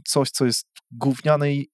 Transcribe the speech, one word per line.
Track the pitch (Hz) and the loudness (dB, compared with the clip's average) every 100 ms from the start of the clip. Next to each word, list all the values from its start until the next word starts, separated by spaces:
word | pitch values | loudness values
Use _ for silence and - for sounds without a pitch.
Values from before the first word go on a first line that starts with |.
| - | -2
coś, | 143 135 | 0 0
co | - 127 | 0 0
jest | 113 - - - | 0 -6 -16 -20
gównianej | 120 139 127 151 151 143 143 135 | -4 -2 0 2 2 2 -2 -4